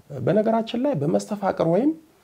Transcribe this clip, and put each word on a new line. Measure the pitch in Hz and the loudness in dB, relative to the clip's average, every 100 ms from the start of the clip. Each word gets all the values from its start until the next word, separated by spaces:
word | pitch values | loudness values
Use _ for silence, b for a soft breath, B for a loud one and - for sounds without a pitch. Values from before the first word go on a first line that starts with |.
| - 135 | -16 -6
በነገራችን | 127 202 220 226 226 233 | 0 2 2 0 -2 -2
ላይ | 285 | -2
በመስተፋቅር | 202 147 202 202 202 190 180 165 | 0 0 -2 -2 -4 -2 0 2
ወይም | 180 294 320 - b | 4 2 -2 -10 b